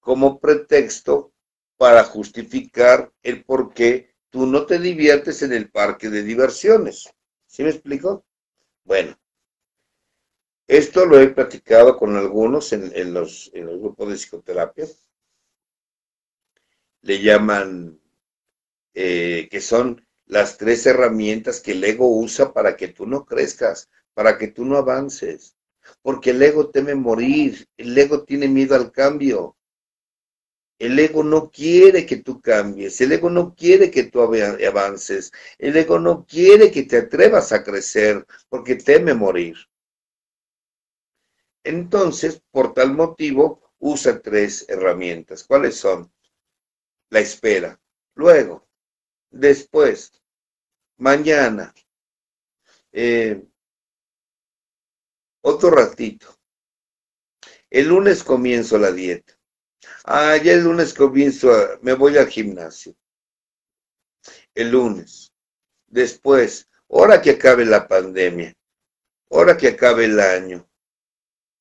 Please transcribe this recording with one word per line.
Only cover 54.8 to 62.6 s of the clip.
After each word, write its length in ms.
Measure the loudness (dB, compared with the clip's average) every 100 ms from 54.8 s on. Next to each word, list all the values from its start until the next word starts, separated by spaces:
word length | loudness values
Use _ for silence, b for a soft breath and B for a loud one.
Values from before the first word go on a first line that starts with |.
| _ _ _ _ _ _
otro 280 | -4 0 4
ratito. 720 | 4 2 -4 -12 -12 _ _ _ _ _ _ _ _ _ _ _ _ b b b
El 200 | -2 2
lunes 340 | 2 2 -2
comienzo 560 | -2 -2 0 -4 -2 0
la 120 | 0
dieta. 460 | -4 -8 -10 _ _ _ _ _ _ B B
Ah, 340 | -6 -2 2 2
ya 160 | 4
el 100 | 4
lunes 300 | 2 0 -4
comienzo 600 | 2 2 4 0 2 2
a, 260 | 4 2 -4
me 120 | -4
voy 240 | 2 4 4
al 100 | 2
gimnasio. 680 | -2 -10 -12